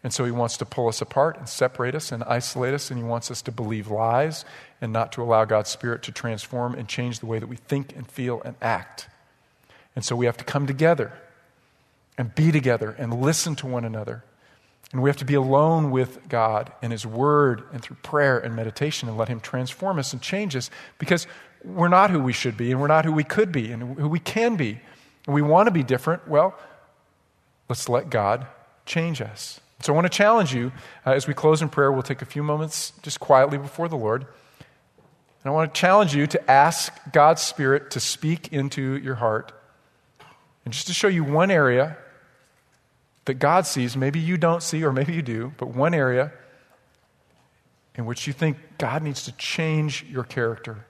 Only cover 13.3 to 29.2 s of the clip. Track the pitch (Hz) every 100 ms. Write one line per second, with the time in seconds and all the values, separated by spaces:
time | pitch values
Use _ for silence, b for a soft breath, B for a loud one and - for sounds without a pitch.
13.3 | 160 170 143 131 123 117 110 104 117 _
14.3 | b b b b b b 131 139 139 135
15.3 | 143 131 139 156 165 151 131 127 - -
16.3 | 120 113 107 - - 117 113 110 113 143
17.3 | 147 139 113 - 127 - - - 147 143
18.3 | 123 117 113 110 - 147 - 120 110 110
19.3 | 117 - 131 127 - 190 175 131 127 -
20.3 | 190 208 131 - B B _ - 165 -
21.3 | B B B 180 185 175 180 202 170 127
22.3 | 113 123 113 120 127 147 156 160 156 147
23.3 | - 214 147 110 117 123 135 147 165 -
24.3 | 220 233 214 117 110 b b b b -
25.3 | 143 147 165 226 170 127 127 - 170 -
26.3 | 147 185 - B B B _ _ _ _
27.3 | _ _ _ _ 120 - 120 160 120 101
28.3 | 120 127 - _ _ - 170 170 147